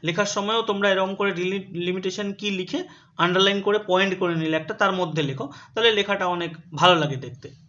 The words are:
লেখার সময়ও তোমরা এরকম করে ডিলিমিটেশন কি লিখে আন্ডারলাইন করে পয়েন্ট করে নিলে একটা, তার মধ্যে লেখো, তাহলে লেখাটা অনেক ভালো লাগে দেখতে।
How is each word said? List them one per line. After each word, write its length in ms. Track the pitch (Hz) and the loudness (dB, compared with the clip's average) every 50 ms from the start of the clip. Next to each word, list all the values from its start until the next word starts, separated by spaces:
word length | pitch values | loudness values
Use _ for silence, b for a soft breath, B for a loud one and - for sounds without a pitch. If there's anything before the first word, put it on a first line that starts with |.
| - | -4
লেখার 240 | 160 170 185 208 | -4 -2 0 -2
সময়ও 360 | 196 - 208 202 202 220 233 220 | -2 -2 -4 -2 0 0 0 0
তোমরা 280 | 220 208 196 202 202 | 0 -2 2 2 2
এরকম 240 | 190 190 190 190 196 | 2 2 0 -2 -2
করে 180 | 196 202 196 190 | -2 -2 -2 -2
ডিলিমিটেশন 1000 | 170 180 185 196 202 190 - - 170 175 180 180 190 185 190 180 - 208 202 196 | -2 -2 -2 -2 -4 -6 -8 -8 -6 -4 -2 -4 -2 -4 -4 -4 -4 -6 -6 -6
কি 180 | 196 208 208 | -6 -4 -4
লিখে 340 | 202 185 185 175 - 320 359 B B B B B B | -4 -4 -4 -4 -4 -6 -6 B B B B B B
আন্ডারলাইন 440 | - 170 175 180 185 196 196 202 202 | 0 2 2 4 4 4 4 4 2
করে 180 | 196 202 202 214 | 0 0 0 0
পয়েন্ট 400 | 208 180 180 185 190 196 185 185 | 0 2 2 2 2 2 0 0
করে 160 | 190 175 170 | 0 0 0
নিলে 220 | 165 160 156 160 | 0 0 0 0
একটা, 180 | 160 156 156 214 | -2 -2 -4 -2
তার 180 | - 214 196 190 | 0 0 0 2
মধ্যে 300 | 180 180 165 151 156 151 | 0 -2 -2 0 -2 -2
লেখো, 300 | 135 135 135 247 277 B B B B B | -2 -4 -6 -8 -10 B B B B B
তাহলে 180 | 226 226 233 220 | 4 4 4 4
লেখাটা 340 | 202 196 202 202 196 190 | 4 0 0 0 0 0
অনেক 300 | 180 180 175 170 165 160 - - - 160 | 0 0 -2 -4 -6 -8 -12 -18 -12 -2
ভালো 220 | 147 165 180 180 | 4 6 6 6
লাগে 200 | 165 151 143 135 | 6 2 -2 -4
দেখতে। 340 | 123 - 120 120 - - 131 120 - - | -6 -8 -12 -14 -14 -18 -18 -20 -20 -20